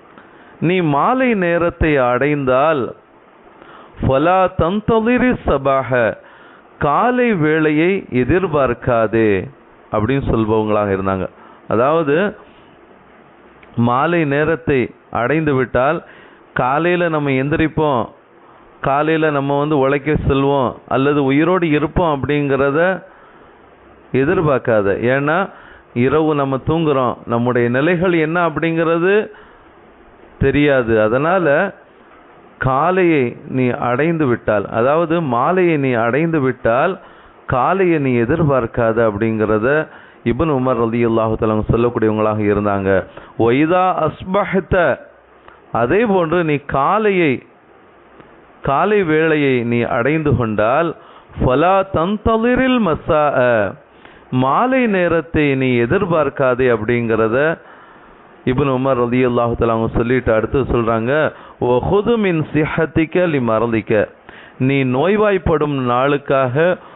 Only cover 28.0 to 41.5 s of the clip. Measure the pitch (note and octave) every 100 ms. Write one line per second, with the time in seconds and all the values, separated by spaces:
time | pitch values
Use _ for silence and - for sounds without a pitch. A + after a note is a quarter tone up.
28 | F#3 E3+ D#3 F3 E3+ D3+ E3 E3 D#3+ E3+
29 | F3+ G#3 - - - - - - - -
30 | - - - - C3+ C#3 D3 C3+ A2+ A2
31 | G#2+ B2 D#3 F#3+ D#3 D3 G3+ - - -
32 | - - - - - - B2+ C3 E3 F#3
33 | F3 D3+ A#2+ - - B2+ B2 A#2 A#2+ B2
34 | D#3+ E3 C#3+ A2+ - G#2 G2 A2+ B2 D#3
35 | E3+ E3+ D#3 A#2+ C#3+ F#3 F3+ D#3 C3+ A#2+
36 | A#2 C3 E3 D#3+ B2+ A#2+ A#2 A#2+ E3+ F#3
37 | - - - - - C3 C#3 F#3+ F#3 D#3+
38 | C3+ A#2+ A#2 E3 D3+ C3 A#2 - A2+ A2+
39 | A2+ G2+ A2+ A2 G#2+ G#2+ A#2+ D3+ - -
40 | - - A#2 A#2 D#3+ C3+ C3 A#2+ A#2 A#2
41 | A#2 A2+ A2+ G#2+ A2